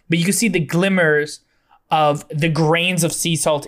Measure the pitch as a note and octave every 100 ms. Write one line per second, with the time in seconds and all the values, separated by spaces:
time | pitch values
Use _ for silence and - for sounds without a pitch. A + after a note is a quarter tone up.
0 | - E3+ E3+ F#3+ A#3 F3+ C#3 E3 G3 F#3+
1 | E3 D3+ D3+ - _ _ _ _ - D#3+
2 | D3+ D3 - D3+ E3 D#3 D#3 E3 F3 F3+
3 | F3 - E3+ D#3+ E3 D3+